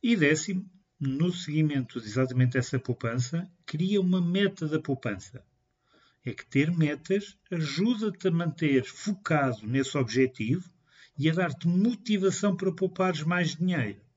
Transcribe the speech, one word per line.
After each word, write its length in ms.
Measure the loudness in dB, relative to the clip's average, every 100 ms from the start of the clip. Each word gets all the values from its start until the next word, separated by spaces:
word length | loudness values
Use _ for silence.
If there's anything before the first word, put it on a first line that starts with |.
E 140 | 2 4
décimo, 520 | 6 4 0 -6 -6 _ _ _
no 320 | -4 0 0
seguimento 680 | 0 -4 2 2 2 -4 -8
de 80 | -6
exatamente 500 | -2 0 2 2 2
essa 220 | -2 -4
poupança, 720 | -4 -4 -4 -2 -2 -4 -6 _ -10
cria 340 | -4 0 2
uma 220 | 2 2
meta 460 | 2 2 0 0 -2
da 120 | -2
poupança. 640 | -2 -4 -4 -8 -12 -20 _ _ _ _ _ _ _ _
É 100 | -12
que 120 | -12 -2
ter 260 | 0 2 2
metas 640 | 0 0 -2 -2 -2 -18 _
ajuda-te 760 | -4 -4 0 0 2 -2 -2 0
a 40 |
manter 540 | 0 -2 0 2 2 2
focado 840 | -8 -6 -6 0 2 2 -2 -2
nesse 300 | 0 0 0
objetivo 720 | 0 2 2 2 -2 -2 -4 _ _ _ -20 -2
e 120 | 0
a 40 |
dar-te 340 | 2 -2 0 0
motivação 880 | 2 2 0 -2 0 2 2 0 0
para 160 | -2
poupares 520 | -2 -4 0 -2 0
mais 320 | -2 0 0 -2
dinheiro. 460 | -2 0 -2 -6 _